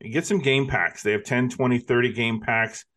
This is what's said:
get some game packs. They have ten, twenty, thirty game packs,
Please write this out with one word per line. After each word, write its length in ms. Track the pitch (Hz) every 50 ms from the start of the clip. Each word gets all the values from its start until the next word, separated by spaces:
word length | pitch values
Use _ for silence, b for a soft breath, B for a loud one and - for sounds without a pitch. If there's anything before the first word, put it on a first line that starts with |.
get 240 | - 113 117 160 165
some 140 | - 202 185
game 260 | 135 135 135 139 135
packs. 360 | 135 - 95 87 85 - - -
They 80 | 104
have 120 | 107 104 -
ten, 240 | - 123 123 127
twenty, 300 | 123 - - 131 123 123
thirty 340 | 117 - - 123 120 123 120
game 300 | 104 117 117 117 113 110
packs, 420 | 110 120 113 113 113 107 - - - _ _